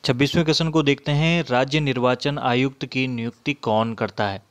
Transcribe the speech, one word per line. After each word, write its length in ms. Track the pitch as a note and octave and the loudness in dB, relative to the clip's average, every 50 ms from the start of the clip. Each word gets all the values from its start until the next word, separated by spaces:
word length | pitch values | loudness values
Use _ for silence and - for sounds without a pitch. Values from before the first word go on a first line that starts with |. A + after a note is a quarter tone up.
| - | -2
छब्बीसवें 420 | - C3 B2+ C#3+ C#3 - F3 D#3+ | -2 0 2 0 2 2 0 2
क्वेश्चन 240 | D#3+ D3+ - D#3+ D#3+ | 2 0 0 0 0
को 140 | D3+ D#3+ D3 | 0 2 2
देखते 280 | C#3+ C#3 - - D3+ | 2 0 0 0 0
हैं, 340 | C#3+ D3 D#3+ E3 E3+ F3 D3+ B2 | 0 2 2 2 2 0 0 0
राज्य 300 | B2 B2 C3+ C#3 D3 D#3 | 0 0 2 2 0 0
निर्वाचन 600 | D3 C#3 B2 B2 A#2+ B2 B2+ - - C#3+ C#3+ - | 0 0 0 2 2 2 0 0 -2 -4 -4 -2
आयुक्त 460 | B2 B2+ B2 B2+ C3 C#3 C3 _ D3 | -2 0 2 2 0 0 -2 _ -10
की 220 | B2+ - C3 C3 | -4 -2 -4 -2
नियुक्ति 460 | C3 B2 A#2 A2+ A#2 - _ _ C#3+ C#3+ | -2 -4 -6 -6 -8 -8 _ _ -6 -6
कौन 400 | - - A#2 G#2+ A2 A2+ A#2 A2+ | -2 -2 0 2 2 0 0 -2
करता 360 | - A2+ G#2 - - G#2 G2+ | -4 -4 -4 -2 -4 -4 -4
है? 140 | G2 F#2+ - _ | -4 -8 -12 _